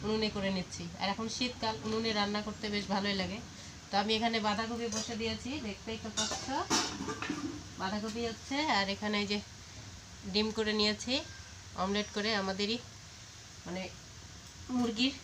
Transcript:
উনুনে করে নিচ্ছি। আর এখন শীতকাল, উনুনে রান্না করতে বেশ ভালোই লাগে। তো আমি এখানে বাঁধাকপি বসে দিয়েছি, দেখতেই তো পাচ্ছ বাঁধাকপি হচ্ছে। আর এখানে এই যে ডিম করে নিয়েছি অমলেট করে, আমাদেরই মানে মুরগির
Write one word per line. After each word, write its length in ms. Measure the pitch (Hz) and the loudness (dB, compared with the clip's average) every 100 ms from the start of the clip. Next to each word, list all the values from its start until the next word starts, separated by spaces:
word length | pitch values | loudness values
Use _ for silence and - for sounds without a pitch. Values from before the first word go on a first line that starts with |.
উনুনে 240 | 208 220 214 202 | 2 2 2 2
করে 140 | 196 190 | 2 0
নিচ্ছি। 280 | 175 - 170 170 | -2 -6 -6 -2
আর 80 | 190 | 0
এখন 120 | 202 226 - | 0 -2 0
শীতকাল, 380 | 247 - 220 220 220 | -2 0 -2 0 0
উনুনে 240 | 220 226 208 | 2 4 4
রান্না 220 | 202 208 214 | 4 2 -2
করতে 200 | 202 214 | -4 -2
বেশ 100 | 208 190 | 0 2
ভালোই 220 | 196 202 196 | 2 4 2
লাগে। 160 | 180 208 - - - - - | 0 -4 -8 -12 -12 -14 2
তো 60 | 202 | 2
আমি 100 | 208 220 | 6 4
এখানে 180 | 233 226 214 | 4 4 4
বাঁধাকপি 400 | 208 226 240 233 214 | 2 0 0 0 -2
বসে 180 | 220 220 | -2 0
দিয়েছি, 300 | 226 220 240 294 220 | 0 0 -2 -2 -4
দেখতেই 320 | 196 - 220 | -4 -6 -4
তো 40 | 220 208 | -4 0
পাচ্ছ 280 | 220 - - 285 381 - - - - - - 302 - - - - | 0 0 0 0 2 2 2 -2 -4 -4 -2 -2 -2 -6 -10 -4
বাঁধাকপি 420 | 196 208 220 226 233 | 0 0 -2 0 -2
হচ্ছে। 260 | 220 - 277 311 208 | -2 -2 0 4 4
আর 80 | 196 | 4
এখানে 220 | 196 208 208 | 2 2 2
এই 60 | 202 | 2
যে 60 | 208 - - - - - - - - 202 | 0 -2 -14 -14 -12 -12 -14 -14 -10 0
ডিম 160 | 190 220 214 | 2 2 2
করে 140 | 214 214 | 2 6
নিয়েছি 340 | 208 208 - 277 349 - - - - - | 4 4 0 0 0 -12 -14 -14 -10 -2
অমলেট 260 | 185 202 208 208 | 2 2 0 0
করে, 140 | 208 214 | 2 2
আমাদেরই 340 | 190 190 202 240 - - - - - - - - 165 | 2 0 0 0 -4 -16 -16 -16 -16 -16 -16 -12 -6
মানে 160 | 180 180 - - - - - - - - 254 | -4 -6 -10 -14 -16 -14 -16 -16 -14 -2 2
মুরগির 360 | 233 214 262 - | 4 4 4 2